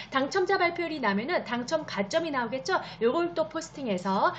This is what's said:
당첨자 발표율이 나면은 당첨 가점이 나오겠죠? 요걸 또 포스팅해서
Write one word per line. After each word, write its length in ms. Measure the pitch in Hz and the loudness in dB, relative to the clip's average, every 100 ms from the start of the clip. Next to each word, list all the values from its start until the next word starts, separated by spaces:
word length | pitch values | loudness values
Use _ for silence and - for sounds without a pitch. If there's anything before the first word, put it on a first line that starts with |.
| - | -4
당첨자 480 | 262 269 381 370 381 | -2 0 0 2 4
발표율이 420 | 349 339 330 311 | 2 0 -4 0
나면은 460 | 220 196 254 359 - | 0 0 0 -2 0
당첨 400 | 240 247 320 196 | -4 0 -2 -2
가점이 460 | 196 196 330 330 | -4 0 0 0
나오겠죠? 500 | 277 233 262 269 359 - - | -2 -2 -4 0 0 -2 0
요걸 320 | 226 311 339 330 | 2 2 0 0
또 140 | 311 | -2
포스팅해서 840 | 320 - - 254 180 190 190 311 | -4 -8 -6 -2 -2 0 2 2